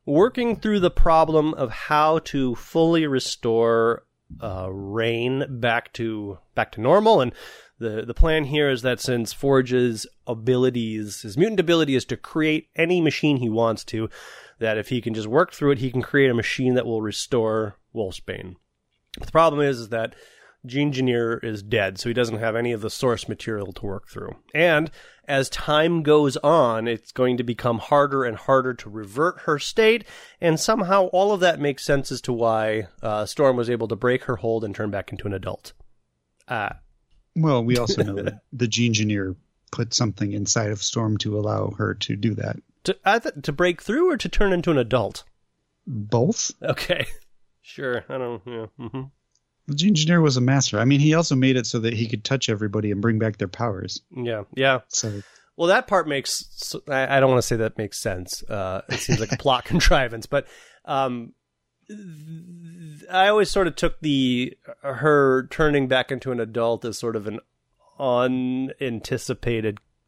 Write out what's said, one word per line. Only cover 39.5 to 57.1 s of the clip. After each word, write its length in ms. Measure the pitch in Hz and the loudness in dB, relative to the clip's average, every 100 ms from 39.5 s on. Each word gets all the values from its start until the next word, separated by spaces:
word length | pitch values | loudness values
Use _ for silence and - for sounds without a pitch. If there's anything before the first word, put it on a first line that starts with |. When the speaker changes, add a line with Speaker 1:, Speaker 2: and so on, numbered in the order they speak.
| _ _ | _ _
Speaker 2:
put 220 | - 117 | -8 -4
something 380 | - 110 95 101 | -2 -2 -2 -4
inside 400 | 104 98 - 107 | -4 -2 -2 -2
of 100 | 110 | -4
Storm 340 | - - 110 107 | -4 -2 -2 -2
to 200 | 107 104 | -2 -2
allow 320 | 104 104 101 104 | -2 -2 -4 -4
her 160 | 104 | -4
to 220 | 107 - 107 | -4 -6 -2
do 180 | 110 | -2
that. 220 | 101 104 - - _ | -2 -6 -8 -14 _
Speaker 1:
To, 120 | - - | -6 -2
I 140 | 185 226 | 0 0
th-, 180 | 320 147 | -2 -6
to 100 | 151 | -8
break 280 | 147 180 170 | 0 0 0
through 300 | - 269 370 | -4 0 0
or 60 | 262 | 0
to 100 | - | 0
turn 240 | - 202 | 2 2
into 180 | 175 170 | 2 2
an 80 | 143 | 0
adult? 460 | 110 123 101 - - _ _ _ _ _ - | 2 0 -2 -8 -18 _ _ _ _ _ -10
Speaker 2:
Both. 640 | 110 104 117 147 226 - - | -10 0 2 2 0 -6 -6
Speaker 1:
Okay. 440 | - 131 - 170 - | -6 -4 -2 -4 -4
<laughs> 60 | - - _ _ _ | -10 -16 _ _ _
Sure. 420 | - - 135 120 - | -20 -10 -6 -6 -6
I 100 | 131 | -8
don't, 240 | 123 113 123 | -8 -10 -12
yeah. 200 | 117 107 - | -12 -12 -14
Mm-hmm. 220 | 113 135 135 _ _ _ _ _ - | -12 -10 -12 _ _ _ _ _ -8
Speaker 2:
The 60 | 147 | 0
Gene 140 | 190 | 2
Engineer 300 | 160 156 175 | 4 4 4
was 160 | 151 127 | 4 4
a 40 | |
master. 400 | 123 135 - 104 | 2 2 0 2
I 40 | |
mean, 140 | 123 139 | 4 4
he 160 | 151 | 6
also 220 | 160 165 131 | 4 2 2
made 180 | 131 127 | 4 2
it 100 | 113 | 0
so 120 | 120 | -2
that 120 | 113 | -2
he 160 | 117 113 | -2 -4
could 160 | 110 | -6
touch 240 | - 135 - | -4 -2 0
everybody 420 | 104 107 107 104 | -2 -2 -2 -2
and 100 | 101 | 0
bring 200 | 113 110 | 0 2
back 160 | 110 104 | -2 -2
their 100 | 95 | -6
powers. 540 | - 120 95 101 - - | -4 -6 -6 -10 -12 -14
Speaker 1:
Yeah, 320 | 131 120 110 101 - | -8 -6 -6 -8 0
yeah. 240 | 135 127 - | 2 0 -2
Speaker 2:
So 320 | - 110 101 - _ _ - | -6 -4 -8 -14 _ _ -2
Speaker 1:
Well, 120 | 170 | 2
that 180 | 226 247 | 2 2
part 220 | 190 156 | 0 0
makes 340 | 135 - - - - | -4 -4 -8 -10 -14
s-, 140 | - - - | -12 -12 -4
I, 300 | 135 131 | -2 2